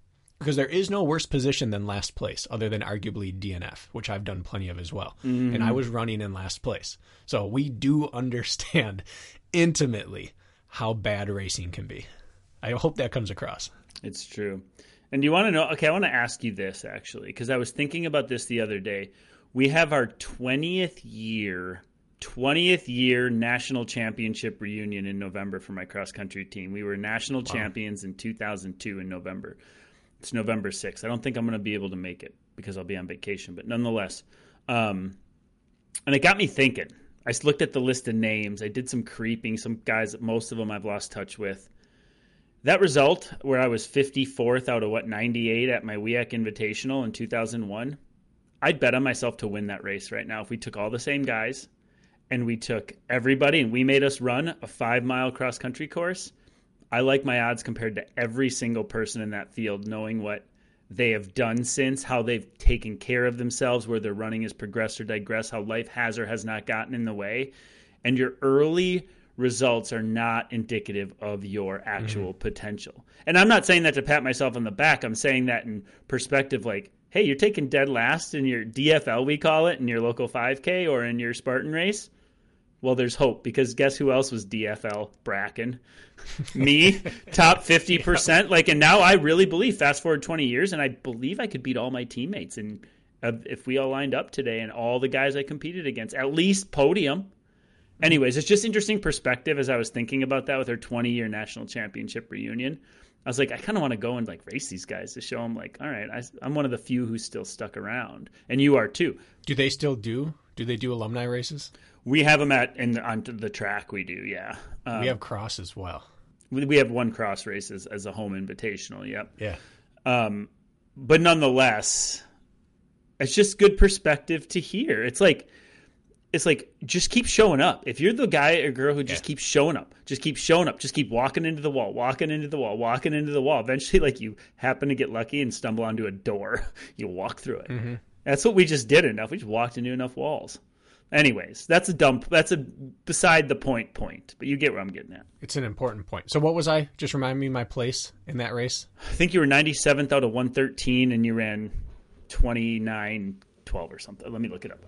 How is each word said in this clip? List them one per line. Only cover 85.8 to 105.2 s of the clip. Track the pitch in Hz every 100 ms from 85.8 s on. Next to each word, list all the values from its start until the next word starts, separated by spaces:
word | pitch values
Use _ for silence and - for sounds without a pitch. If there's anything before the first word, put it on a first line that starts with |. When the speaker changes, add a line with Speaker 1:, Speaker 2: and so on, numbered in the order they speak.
| - - - -
Speaker 1:
<laughs> | - - 139
Speaker 2:
Me, | - 139 143 180 196 165 - -
top | - 165 180
fifty | - 165 - 175
percent. | - 175 - 165 143
Speaker 1:
Yeah. |
Speaker 2:
Like, | 175 165
and | 151
now | 151 202
I | 180
really | 196 147 170 190
believe, | 165 247 -
fast | 143 139
forward | 165 151
twenty | - 160 135
years, | 123 190
and | 170
I | 139
believe | 117 131 117 131 196
I | 233
could | 135
beat | 127 120
all | 123
my | 127
teammates | 120 117 139 202 85 -
in, | 107 104 - _ _ _
uh, | 120 113 -
if | 117 -
we | 131
all | 135
lined | 135 139
up | 127 -
today | - 120 113
and | 110
all | 117 117 123
the | 131
guys | 131 139 139
I |
competed | 139 151 151 180 147
against, | 117 110
at | 135 135
least | 156 185 196 -
podium. | - 139 190 147 160 196 _ _ _ _ _ _ -
Anyways, | 160 160 127 127
it's | 156
just | 202 226
interesting | 208 202 214
perspective | 180 143 131 123 - 147
as | 131
I | 123
was | 113
thinking | 120 113 135
about | 131 135 131
that | 135
with | 127
her | 117
twenty-year | - 120 120 120 113
national | 107 107 117 110
championship | 120 107 110 110 117 113
reunion. | 101 113 113 127 156 - _ _ _
I | -
was | 123
like, | 135
"I | 120
kinda | - 214
wanna | 143 113
go | 117 123
and, | 113
like, | 85 -
race | 123 -
these | 92
guys | - 95 92
to | 123